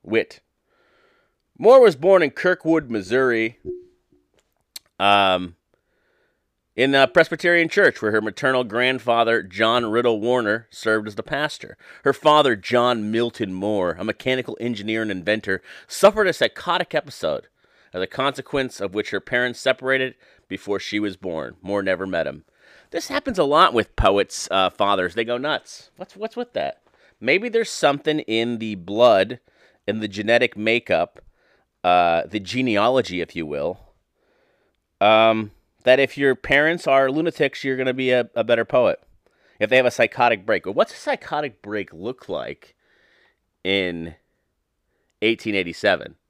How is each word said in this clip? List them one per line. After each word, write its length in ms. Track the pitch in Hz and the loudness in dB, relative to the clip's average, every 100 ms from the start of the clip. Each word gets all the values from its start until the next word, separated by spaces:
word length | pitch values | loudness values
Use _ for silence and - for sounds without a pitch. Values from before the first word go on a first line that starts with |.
Wit. 380 | - 110 - - _ _ _ _ _ _ _ _ _ _ _ _ | 0 -2 -2 -12 _ _ _ _ _ _ _ _ _ _ _ _
Moore 220 | 202 262 | 8 8
was 160 | 233 131 | 8 6
born 260 | 170 190 | 4 4
in 100 | 151 | 4
Kirkwood, 580 | - 180 180 160 160 135 | 0 -2 0 2 0 0
Missouri, 720 | 110 92 123 131 113 113 117 - - - _ _ _ _ _ _ _ _ - _ - | -6 0 0 2 0 -2 -6 -14 -14 -16 _ _ _ _ _ _ _ _ -20 _ -2
um, 560 | 101 101 98 92 90 85 _ _ _ _ _ _ _ _ _ _ _ - | 4 4 4 0 -4 -14 _ _ _ _ _ _ _ _ _ _ _ -2
in 180 | 131 | 2
a 140 | 139 135 | 4 4
Presbyterian 640 | - 160 160 175 170 165 | 4 2 0 0 2 2
church 320 | - 175 - | 4 2 2
where 100 | 107 | -2
her 80 | 110 | -2
maternal 460 | 107 98 135 131 120 | -2 -4 -2 0 -2
grandfather, 760 | 113 127 131 117 117 113 113 | -2 -2 -2 0 2 2 0
John 480 | 95 92 110 120 117 | -4 -2 0 0 0
Riddle 300 | 113 120 110 | 0 0 0
Warner, 480 | 117 123 107 113 113 | 0 0 0 -4 -6
served 380 | - 113 110 107 | -6 -2 0 -2
as 80 | 101 | -10
the 80 | |
pastor. 540 | - 139 147 - - - - - | -8 -6 -6 -8 -18 -20 -20 -4
Her 80 | 135 | -2
father, 460 | 135 156 151 143 107 | 2 4 6 4 0
John 520 | - 120 123 120 107 | 0 2 2 0 -2
Milton 440 | 110 120 - 101 | -2 -2 -4 -6
Moore, 420 | 92 101 104 90 87 | -4 -2 -2 -2 -4
a 60 | |
mechanical 540 | 107 - 131 131 120 110 | -6 -6 -4 -4 -6 -6
engineer 420 | 120 107 104 110 | -6 -6 -4 -4
and 80 | 110 | -4
inventor, 520 | 95 85 110 104 95 - - - | -4 -2 -2 -2 -6 -8 -20 -16
suffered 400 | - 202 208 190 | 2 4 4 -4
a 60 | |
psychotic 600 | - 117 - 175 175 175 | -2 -4 -4 -6 -4 -4
episode, 540 | 156 143 - 78 69 _ _ _ _ _ | -6 -8 -8 -6 -6 _ _ _ _ _
as 80 | 92 | -8
a 60 | 92 | -8
consequence 720 | - 139 135 - 143 127 - | -4 -6 -6 -8 -6 -6 -8
of 120 | 98 | -6
which 180 | 98 101 | -6 -6
her 100 | 98 | -8
parents 400 | - 123 123 120 | -4 -4 -4 -4
separated 540 | 135 127 131 135 131 - _ _ _ | -4 -2 -2 -2 -4 -8 _ _ _
before 280 | 95 - 98 | -12 -6 -6
she 220 | - 104 | -4 -4
was 160 | 104 92 | -4 -6
born. 400 | 95 80 64 - | -10 -8 -10 -14
Moore 200 | 92 101 | -6 -4
never 240 | 95 90 95 | -2 -4 -4
met 220 | 85 73 | -4 -4
him. 160 | 71 _ _ _ - _ | -8 _ _ _ -20 _
This 160 | - - | -12 -6
happens 320 | 277 277 185 | -6 -6 -2
a 60 | 143 | 2
lot 280 | 147 185 | 4 4
with 220 | 117 104 - | 2 -2 0
poets, 540 | 104 101 98 - - | 2 2 0 -6 -4
uh, 180 | 95 92 | 0 0
fathers. 460 | - 101 101 90 101 | 0 0 0 -2 -4
They 80 | |
go 140 | 117 120 | -4 -4
nuts. 540 | 143 143 - - _ _ | -4 -6 -8 -20 _ _
What's, 220 | 190 196 | -20 -12
what's 180 | 220 - | -12 -10
with 160 | 240 | -10
that? 300 | - 69 - _ _ _ _ | -8 -8 -10 _ _ _ _
Maybe 260 | 113 175 240 | -2 -2 0
there's 240 | 226 220 | -4 -4
something 480 | - 151 143 156 151 | 0 0 0 -2 -4
in 380 | - 113 117 117 | -2 -2 -2 -4
the 180 | 110 98 | -8 -8
blood, 640 | 87 104 120 98 95 123 _ _ _ _ - | -8 4 6 6 2 -4 _ _ _ _ -6
in 140 | 110 | -6
the 80 | 110 | -6
genetic 480 | 98 104 117 123 104 | -6 0 2 2 -2
makeup, 640 | 107 117 - 85 85 - _ _ _ _ _ _ 90 | -2 -2 0 -2 -2 -8 _ _ _ _ _ _ 2
uh, 380 | 90 87 82 85 | 4 4 0 -2
the 140 | 104 | -8
genealogy, 800 | 92 123 131 104 113 131 113 87 | -6 -4 0 2 2 2 -2 -6
if 120 | 82 | -6
you 120 | 85 78 | -8 -8
will, 340 | 71 78 95 - _ _ _ _ _ _ _ _ _ _ _ | -4 -6 -8 -18 _ _ _ _ _ _ _ _ _ _ _
um, 520 | 101 110 113 110 104 _ _ _ | 4 6 4 2 -4 _ _ _
that 160 | - 131 | 2 2
if 180 | 135 - | 2 0
your 160 | 139 | -2
parents 540 | 127 - 139 156 170 - | -2 0 0 2 -2 2
are 240 | 135 135 | 2 2
lunatics, 520 | 147 170 - 139 - | -2 -4 -2 -4 -2
you're 140 | 139 131 | -6 -2
gonna 160 | 131 | -4
be 160 | 127 127 | -2 0
a, 180 | 123 117 | 0 0
a 100 | 117 | -4
better 220 | 113 117 110 | 0 0 2
poet. 340 | 131 110 - _ _ _ _ _ _ | 2 2 -2 _ _ _ _ _ _
If 100 | 107 | 2
they 80 | 127 | 4
have 80 | 123 | 4
a 60 | |
psychotic 520 | - 117 - 120 110 | 0 -2 2 0 2
break. 200 | 101 98 | -2 -2
But 80 | 92 | -2
what's 220 | 120 220 | -2 -2
a 40 | - | -4
psychotic 640 | - 262 - 151 147 101 | -6 -6 -6 -6 -6 _
break 320 | 104 104 98 | -10 -8 -10
look 340 | 82 104 131 - | -12 -12 -12 -10
like 480 | 82 60 - _ _ _ _ _ _ _ _ _ _ | -10 -8 -14 _ _ _ _ _ _ _ _ _ _
in 520 | 90 98 90 85 82 82 _ _ _ _ _ _ _ _ _ _ | -2 -2 -2 -6 -12 -16 _ _ _ _ _ _ _ _ _ _
eighteen 320 | 110 113 110 | -2 -2 -2
eighty-seven? 640 | 101 87 82 101 87 - - | -2 -4 -2 0 0 -4 -20